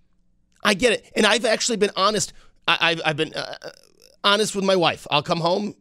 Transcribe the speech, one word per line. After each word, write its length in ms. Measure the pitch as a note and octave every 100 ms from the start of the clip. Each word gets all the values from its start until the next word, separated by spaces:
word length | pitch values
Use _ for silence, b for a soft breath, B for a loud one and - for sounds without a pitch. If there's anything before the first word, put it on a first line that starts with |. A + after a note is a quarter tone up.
| _ _ _ _ _ _
I 100 | G3+
get 200 | G3+ A#3+
it. 180 | F#3+ - -
And 100 | A3
I've 200 | A3+ A#3
actually 320 | A3 - A3
been 140 | G3 F3+
honest. 380 | G3 G#3+ - - b b -
I, 100 | E3
I've, 200 | E3 E3 D#3
I've 100 | D3+
been, 180 | D#3
uh, 220 | - - - - - _ _ - _
honest 320 | G3+ G#3 G#3+ G3+
with 100 | F#3+
my 100 | F#3+
wife. 320 | D#3+ G#2 -
I'll 140 | D3
come 160 | D3 E3+
home, 360 | E3 G3 G#3 -